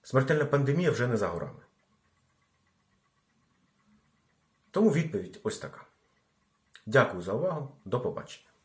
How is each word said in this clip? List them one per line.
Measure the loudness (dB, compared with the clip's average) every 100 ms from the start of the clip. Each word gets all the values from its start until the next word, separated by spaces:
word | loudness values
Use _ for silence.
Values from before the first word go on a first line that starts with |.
смертельна | 2 0 2 2 2
пандемія | 2 2 2 2
вже | 2 0
не | 0
за | -2
горами. | -4 -8 -12 -20 _ _ _ _ _ _ _ _ _ _ _ _ _ _ _ _ _ _ _ _ _ _ _ _ _ _ _ _ _ _
Тому | 4 4
відповідь | 4 0 -4 -6 -8
ось | -8 -6
така. | -12 -16 -20 _ _ _ _ _ _ _ _ -18 2
Дякую | 4 4 -2
за | -4
увагу. | -2 -2 -4 -8 -14 -6
До | -4
побачення. | -4 -6 -12 -18 _ _